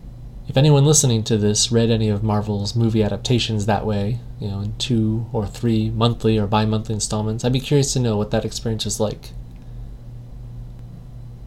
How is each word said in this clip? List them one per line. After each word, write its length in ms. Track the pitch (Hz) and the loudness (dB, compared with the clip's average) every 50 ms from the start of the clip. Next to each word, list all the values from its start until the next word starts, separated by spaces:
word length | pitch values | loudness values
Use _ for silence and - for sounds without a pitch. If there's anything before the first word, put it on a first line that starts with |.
| - - - - - - - - - - | -16 -16 -16 -16 -16 -14 -14 -12 -12 -2
If 80 | - | 2
anyone 280 | 135 143 156 147 139 139 | 4 6 8 8 8 8
listening 400 | 147 156 - - 131 117 110 107 | 6 6 6 6 4 2 2 2
to 120 | - 117 | 2 2
this 360 | 107 104 104 104 107 - - 120 | 4 4 4 2 2 2 2 4
read 180 | 113 117 113 | 4 4 4
any 180 | 117 110 110 107 | 4 4 2 2
of 140 | 104 104 107 | 2 2 2
Marvel's 540 | 110 104 107 104 107 104 101 101 98 - | 2 2 0 0 0 -2 -2 -2 -2 0
movie 260 | 117 117 113 110 113 107 | 2 2 4 4 4 2
adaptations 640 | 101 101 98 - - 127 117 - - 113 107 101 | 2 0 -2 0 0 0 2 2 0 -2 0 0
that 180 | 107 104 101 - | 0 0 0 0
way, 340 | 107 104 101 101 104 123 120 120 - - - | 0 -2 0 0 -2 -2 -4 -6 -10 -12 -8
you 80 | - 104 | -8 -6
know, 120 | 98 98 | -6 -4
in 160 | 101 104 107 - | -6 -6 -6 -6
two 480 | - - 123 113 110 110 110 113 117 - - | -2 0 2 2 2 2 0 0 -2 -4 -4
or 140 | 117 101 | -4 -4
three 440 | 95 - - - 117 113 110 110 110 | -4 -6 -2 0 2 2 2 2 0
monthly 480 | 113 110 113 120 117 - - 113 110 107 | 0 2 2 2 2 2 2 2 4 4
or 80 | 104 | 2
bi-monthly 480 | 101 107 107 110 110 107 110 107 - 113 | 2 2 2 2 2 0 0 -2 -2 -4
installments, 500 | 104 - - 110 107 107 110 110 117 - | -4 -2 -2 -2 -2 -2 -2 -4 -2 0
I'd 80 | 123 127 | 0 0
be 80 | 135 | 0
curious 320 | - - 147 143 135 135 - | 0 2 2 2 2 2 0
to 60 | 131 | 0
know 160 | 123 117 107 | 0 2 2
what 140 | 104 104 104 | 0 0 0
that 140 | - 113 110 | 0 -2 -2
experience 400 | 110 - - - 120 110 107 - | -2 -6 -6 -4 -4 -4 -4 -4
was 160 | 104 - - | -4 -2 -2
like. 300 | 110 104 - - - - - - - - - - - - - - - - - - - - - - - - - - - - - - - - - - - - - - - - - - - - - - - | -2 -2 -2 -6 -12 -12 -12 -12 -12 -14 -14 -16 -16 -14 -14 -12 -12 -12 -14 -14 -16 -16 -14 -14 -14 -14 -14 -14 -14 -12 -12 -12 -12 -14 -14 -14 -14 -16 -16 -16 -16 -16 -16 -16 -16 -16 -16 -16 -14